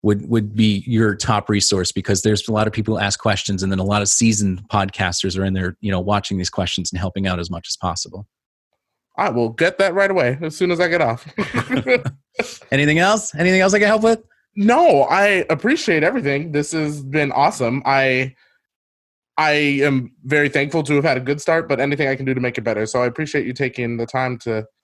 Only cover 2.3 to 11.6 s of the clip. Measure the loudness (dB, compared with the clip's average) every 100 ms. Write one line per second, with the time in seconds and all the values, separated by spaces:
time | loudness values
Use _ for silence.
2.3 | 0 0 0 0 -2 -4 -2 -2 -2 0
3.3 | -2 -2 -2 -2 -2 0 0 0 2 2
4.3 | 2 0 -2 -2 -2 -2 -2 -4 -2 -4
5.3 | -2 -2 -2 -4 -4 -4 -2 0 -2 -2
6.3 | -4 -4 -4 -4 -4 -6 -4 -4 -4 -4
7.3 | -4 -6 -10 -10 -6 -6 -6 -10 -14 -18
8.3 | _ _ _ _ _ _ _ _ -4 -2
9.3 | 0 -2 0 0 2 0 2 2 2 2
10.3 | 0 -6 -2 -2 2 2 2 0 -2 -8
11.3 | -8 -4 -4